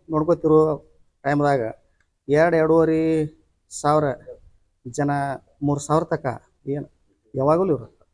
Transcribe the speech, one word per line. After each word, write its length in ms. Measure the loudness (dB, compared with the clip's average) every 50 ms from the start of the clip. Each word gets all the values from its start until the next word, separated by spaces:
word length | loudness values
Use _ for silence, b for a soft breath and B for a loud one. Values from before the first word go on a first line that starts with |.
| _ -4
ನೋಡ್ಕೋತಿರೋ 720 | -2 0 2 2 0 2 2 4 4 6 4 4 0 -4 -10 _ _ _ _ _ _ _ -4
ಟೈಮ್ದಾಗ 500 | -2 0 2 2 2 2 0 -2 -4 -8 -12 _ _ _ _ _ _ _ _ _ 0
ಎರಡು, 280 | 2 2 4 4 2
ಎರಡೂವರೆ 680 | 2 2 4 4 4 4 2 0 0 0 0 0 0 -2 -4 -8 _ _ _ _ _ _ _
ಸಾವಿರ 340 | -12 -4 0 0 2 2 0 0 -4 -6 -12 -20 -20 -20 -20 -20 -20 _ _ _ _ _ -18 -10
ಜನ, 220 | -6 -4 -4 -2 -2 -4 -4 -6 -8 -10 -14 _ _ _
ಮೂರು 180 | -4 -2 -2 -2
ಸಾವಿರ 240 | -2 -2 -2 -2 0
ತನಕ 380 | -2 -4 -4 -4 -6 -8 -8 -14 _ _ _ _
ಏನು 200 | -8 -8 -8 -8 -12 _ _ _ _ _ _ _ _ -6
ಯಾವಾಗಲೂ 420 | -2 0 0 2 2 0 0 -2
ಇರುತ್ತೆ. 300 | -4 -6 -12 _ _ _ _